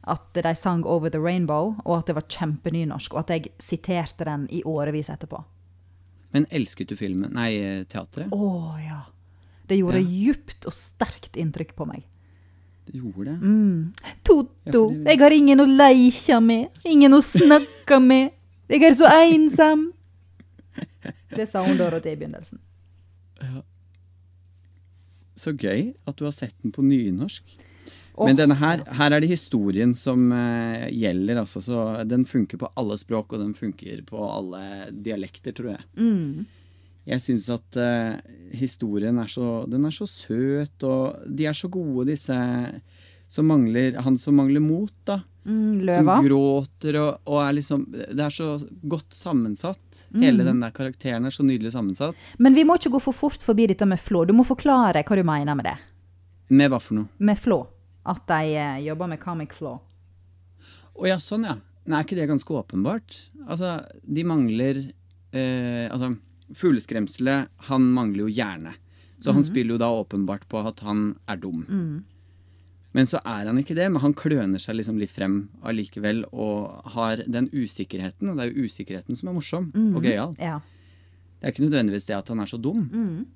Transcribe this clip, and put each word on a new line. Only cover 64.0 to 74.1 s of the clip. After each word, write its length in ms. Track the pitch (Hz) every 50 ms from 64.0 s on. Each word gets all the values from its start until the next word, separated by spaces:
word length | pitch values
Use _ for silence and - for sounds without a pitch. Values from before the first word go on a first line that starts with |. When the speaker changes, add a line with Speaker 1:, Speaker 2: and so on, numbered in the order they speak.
| _
Speaker 2:
de 200 | - 143 147 165
mangler, 680 | 175 165 156 131 117 110 113 127 135 139 135 139 135 - _ _ _ _ _ _ _
eh, 560 | - 131 131 127 127 127 123 123 120 120 117 113
altså, 280 | - 127 127 127 123 104 _ _ _ _ - _ -
fugleskremselet, 920 | - - 180 147 117 - - 110 113 104 95 - - 123 131 135 135 131 - _ _ - -
han 120 | 139 131 131 127 127
mangler 340 | 127 123 107 101 98 104 110
jo 40 |
hjerne. 420 | 107 117 117 101 92 80 80 80 - - _ _ _ _ _ _ _ _
Så 120 | - 139 -
han 80 | 143
Speaker 1:
Mhm. 60 | 139 156
Speaker 2:
spiller 240 | 190 135 120 113
jo 60 | 117 117
da 120 | 117 117
åpenbart 560 | 117 113 101 _ - 98 98 92 98 98 - _
på 160 | - 110 104
at 140 | 113 110 -
han 340 | 104 104 104 107 104 104 95 - _ -
er 100 | 104 90
dum. 280 | 80 95 85 80 82 -
Speaker 1:
Mm. 340 | 196 196 175 160 147 156 196 _ _ _ _ _ _ _ _ _ _ _ _ _ _ _ _ _ _ 127
Speaker 2:
Men 80 | 131
så 140 | 123 - -
er 240 | - 110 113 104 101
han 140 | 107 113 127
ikke 140 | 143 - 170 160
det, 140 | 180 196 185
men 80 | 147
han 140 | 135 143